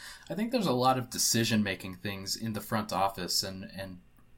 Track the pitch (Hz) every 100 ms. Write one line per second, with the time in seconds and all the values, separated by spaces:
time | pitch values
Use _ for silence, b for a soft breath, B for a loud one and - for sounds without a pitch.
0 | B B B 165 226 247 180 127 127 131
1 | 120 92 - 117 113 113 101 92 95 90
2 | 107 98 95 - 110 104 - 110 104 90
3 | 98 - 87 - 95 95 95 92 95 92
4 | - - -